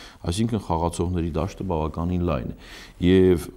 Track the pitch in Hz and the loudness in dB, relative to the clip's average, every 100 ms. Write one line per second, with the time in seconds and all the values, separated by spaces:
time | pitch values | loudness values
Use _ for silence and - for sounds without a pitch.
0 | - - - 87 117 110 - 82 85 85 | -20 -10 -6 -2 -2 -2 -2 -2 -2 -2
1 | 90 90 82 80 87 - 95 82 78 78 | -2 -2 -2 -2 -4 -6 -4 -2 -2 -4
2 | 85 90 87 71 - - - - - - | -4 -2 -2 -2 -4 -12 -18 -20 -20 -2
3 | 87 95 92 87 - | 4 6 6 4 0